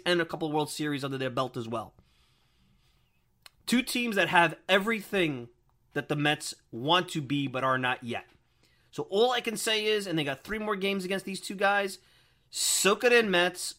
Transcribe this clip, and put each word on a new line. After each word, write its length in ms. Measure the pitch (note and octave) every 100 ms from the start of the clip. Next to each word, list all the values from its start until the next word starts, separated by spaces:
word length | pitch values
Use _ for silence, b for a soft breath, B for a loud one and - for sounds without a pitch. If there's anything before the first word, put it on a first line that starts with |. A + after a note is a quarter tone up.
| F3
and 140 | F3
a 40 |
couple 260 | D#3+ D#3+ D#3+
World 200 | D3+ D3
Series 340 | - D3+ C#3+
under 140 | C3+ C3
their 120 | C3
belt 260 | B2 C3 B2+
as 120 | A2+
well. 260 | A2+ G#2 - _ _ _ _ _ _ _ _ _ _ _ _ _ _ - _ -
Two 160 | A#3+
teams 340 | B3 B3 A#3+ G3
that 120 | E3
have 280 | E3+ E3 D#3 -
everything 800 | G3 G3+ A3 - G3 E3 C3 A#2+ _ _ _ _
that 160 | C#3+ C3+
the 80 | D3
Mets 380 | D3 D3+ - - _
want 360 | A#2 C3 F3+ F3
to 100 | D#3+
be 260 | B2+ C#3+ C#3
but 160 | B2+
are 160 | C3 C3
not 240 | B2+ B2
yet. 240 | A#2 G#2 - _ _ _ _ _ _
So 160 | - -
all 220 | G3 B3
I 80 | A#3+
can 160 | A#3 G#3+
say 280 | A3+ G#3+
is, 220 | G#3+ G#3+ G3
and 120 | E3
they 60 |
got 200 | C#3+ C3
three 140 | - G#3+
more 180 | G#3+ G3+
games 280 | G3 G3
against 200 | F3+ F#3+
these 160 | G3 F#3+
two 140 | -
guys, 440 | G3 G3 G3+ G3+ - b b b b b
soak 540 | - - - F#3 A3
it 80 | B3
in, 180 | A#3+ A3
Mets, 460 | F3+ F3+ F3+ -